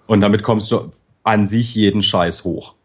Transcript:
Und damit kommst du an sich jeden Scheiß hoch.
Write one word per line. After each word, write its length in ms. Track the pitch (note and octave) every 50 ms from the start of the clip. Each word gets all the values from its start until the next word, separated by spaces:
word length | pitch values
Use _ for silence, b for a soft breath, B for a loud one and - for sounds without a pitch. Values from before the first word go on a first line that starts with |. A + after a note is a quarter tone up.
| _
Und 140 | - G#2+ G2+
damit 220 | G2+ G#2 G#2 G#2+ -
kommst 260 | - A2+ A2 G3+ -
du 220 | A#2 G2+ - - - _ _ _ _ _ -
an 200 | A2 A2 G#2 G#2
sich 300 | G2 G#2 A#2 A#2 A#2 -
jeden 280 | A2 G#2 G2 F#2+ G#2
Scheiß 420 | G2 - - G2 E2+ E2+ E2+ - -
hoch. 300 | F#2 D#2 - - - - _